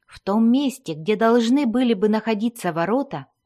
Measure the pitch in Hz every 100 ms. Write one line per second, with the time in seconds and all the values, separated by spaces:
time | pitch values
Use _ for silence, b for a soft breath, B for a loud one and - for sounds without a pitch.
0 | _ - - 208 226 254 285 - - 151
1 | 160 214 226 240 226 269 262 233 254 214
2 | 208 214 214 214 233 233 180 165 175 254
3 | 277 151 135 _